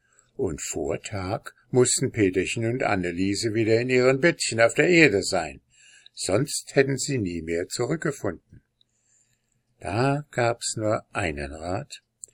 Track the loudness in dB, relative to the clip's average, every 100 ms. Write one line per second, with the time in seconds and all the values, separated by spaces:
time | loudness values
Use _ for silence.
0 | _ _ _ -6 -6 -6 -8 -6 -4 -6
1 | -8 -8 -6 -6 -8 -20 _ 4 4 2
2 | -2 2 2 2 -2 -2 -2 -2 0 0
3 | -2 -2 -2 -2 -2 0 2 2 4 4
4 | 4 4 2 2 -2 2 4 4 4 6
5 | 6 4 0 -2 -4 -10 _ _ _ -20
6 | _ -8 -2 0 0 -6 0 2 2 0
7 | -4 -2 -2 -4 -4 -4 -4 -4 -4 -2
8 | -4 -4 -6 -6 _ -20 _ _ _ _
9 | _ _ _ _ _ _ _ _ -6 0
10 | 0 0 -4 -2 -2 -2 -6 -4 -2 -2
11 | -4 -4 -4 -4 -8 -8 -6 -6 -8 -16
12 | _ _ -20